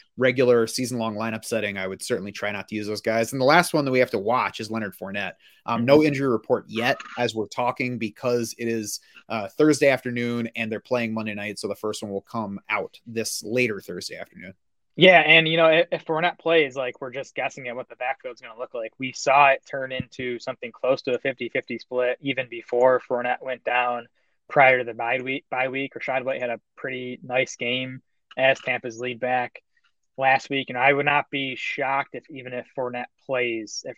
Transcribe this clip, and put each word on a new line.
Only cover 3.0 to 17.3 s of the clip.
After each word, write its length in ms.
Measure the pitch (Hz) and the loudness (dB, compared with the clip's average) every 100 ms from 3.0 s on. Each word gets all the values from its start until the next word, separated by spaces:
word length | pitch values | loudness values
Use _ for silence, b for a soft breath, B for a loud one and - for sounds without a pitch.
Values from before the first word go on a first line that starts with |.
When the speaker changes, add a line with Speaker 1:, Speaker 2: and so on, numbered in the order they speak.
Speaker 1:
guys. 320 | 117 113 117 | -2 0 0
And 80 | 135 | 2
the 40 | 131 | 6
last 280 | 165 170 | 6 6
one 100 | 160 | 0
that 80 | 139 | 2
we 80 | 127 | 2
have 120 | 120 | 2
to 60 | 107 | 0
watch 440 | 101 123 98 - | 0 0 0 -4
is 100 | 107 | -6
Leonard 240 | 113 104 - | -6 -6 -8
Fournette. 380 | 95 101 95 - b b 110 | -8 -6 -8 -10 b b -4
Um, 180 | 117 | 0
no 140 | 120 147 | 6 6
Speaker 2:
Mm-hmm. 100 | 151 | 6
Speaker 1:
injury 220 | 135 139 | 2 0
report 340 | 110 - 117 92 | 0 0 -2 -2
yet 280 | 110 120 139 - - | -2 0 -2 -6 -4
as 180 | 120 110 | -2 -2
we're 120 | 101 | -6
talking 500 | - 123 123 127 120 | -4 -2 -2 -4 -4
because 580 | 107 - 127 120 113 - | -8 -4 -2 0 -2 -4
it 120 | 117 | -4
is, 320 | 113 104 - b b - | -4 -4 -10 b b -8
uh, 220 | 110 98 | -6 -4
Thursday 400 | - 156 139 139 | 4 4 6 4
afternoon 600 | 131 127 120 120 120 117 117 | 4 0 -4 -2 -4 -4 -6
and 160 | 110 | -6
they're 80 | 107 | -6
playing 340 | - 123 113 | -2 -2 -2
Monday 200 | 110 110 | -4 -6
night, 260 | 101 104 98 | -6 -8 -6
so 80 | 101 | -8
the 80 | 101 | -6
first 260 | 107 104 | -6 -6
one 100 | 107 | -6
will 80 | 98 | -8
come 400 | - 117 104 98 - | -8 -8 -6 -8 -6
out 280 | 107 90 - - | -4 -6 -12 -10
this 380 | 113 107 - | -6 -6 -8
later 380 | 104 123 120 98 | -4 0 0 -2
Thursday 340 | - 90 - 85 | -10 -12 -10 -12
afternoon. 380 | - - 95 - _ _ _ - | -16 -16 -20 -20 _ _ _ 4
Speaker 2:
Yeah, 240 | 185 175 | 8 8
and, 260 | 151 165 160 | 8 6 6
you 120 | 165 | 4
know, 100 | 160 | 6
if, 200 | 160 170 | 6 4
if 140 | 160 - | -2 -4
Fournette 340 | 156 175 - | -2 -2 -2
plays, 380 | 165 165 143 131 | 2 2 2 -2
like, 240 | 127 - | -6 -8
we're 100 | 131 | -10
just 240 | 131 131 | -10 -10